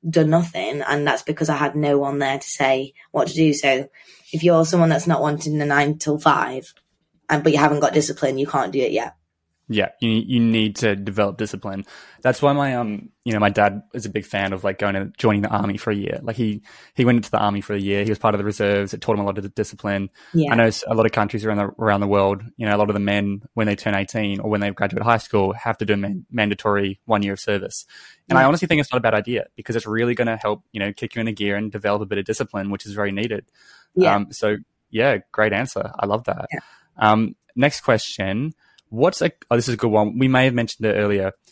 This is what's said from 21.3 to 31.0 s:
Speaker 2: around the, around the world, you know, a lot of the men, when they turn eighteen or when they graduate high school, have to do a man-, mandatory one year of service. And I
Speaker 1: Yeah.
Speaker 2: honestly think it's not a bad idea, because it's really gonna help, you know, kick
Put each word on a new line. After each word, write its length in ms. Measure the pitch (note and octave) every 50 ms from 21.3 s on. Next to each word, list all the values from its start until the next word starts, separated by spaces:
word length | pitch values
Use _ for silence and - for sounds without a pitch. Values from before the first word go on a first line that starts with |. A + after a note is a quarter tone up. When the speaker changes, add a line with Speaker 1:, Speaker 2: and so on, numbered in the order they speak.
| - G#2+ G#2
Speaker 2:
around 120 | A2 G#2+ G2+
the, 120 | G2+ F#2+ - -
around 220 | A2+ A2 G2+ G2
the 80 | G#2 G2+
world, 340 | G2+ G2+ G2 G2 G2+ G2 A2 A#2 - -
you 80 | A2+
know, 100 | G#2 G#2
a 40 | G2+
lot 100 | G#2 G#2
of 60 | G#2
the 40 | G2+
men, 440 | G2+ G2+ G2+ G2+ G2+ G2+ G2 G2+ - - -
when 140 | A#2 G#2+ G#2
they 80 | G#2
turn 180 | - - A2 G2+
eighteen 460 | G2 G2 - - A2+ G#2+ G2+ G2+ G2
or 100 | - G#2+
when 100 | G#2 G2+
they 120 | G2+ G2+
graduate 320 | F#2+ - G2+ G2 F2+ G#2 G#2
high 140 | A#2 A#2 A2
school, 360 | - - - G#2 F#2+ F#2+ G2
have 240 | - - A#2 A2 -
to 80 | A2
do 80 | G2+ G#2
a 40 | G2+
man-, 280 | G2+ G2 G2 F#2 - _
mandatory 680 | A#2+ A#2+ G#2+ G#2 G#2 - - G#2+ G#2 G2+ G2+ F#2+ G2 - _
one 160 | A#2 A2 G2+
year 120 | G2+ G2+ G2
of 60 | -
service. 460 | - - G2+ G2 G2 G2 - - - _ - - - - - _ _ -
And 120 | C3 C3
I 20 |
Speaker 1:
Yeah. 60 | C3 C#3
Speaker 2:
honestly 200 | D#3+ F3 F#3 D#3+
think 140 | E3+ D3
it's 100 | C#3 -
not 60 | B2 B2
a 40 |
bad 120 | A2 A2+ G#2+
idea, 320 | G#2 G2 A2+ B2 G#2+ - - _
because 200 | - G#2+ - A2+
it's 100 | A#2 -
really 300 | A2 G#2+ A2+ A#2+ A#2+ A#2+
gonna 220 | A#2+ A#2+ A#2 A2 G#2+
help, 220 | - G#2 G#2+ G#2 _ _
you 80 | - G#2
know, 120 | G2 G#2 G2+
kick 200 | -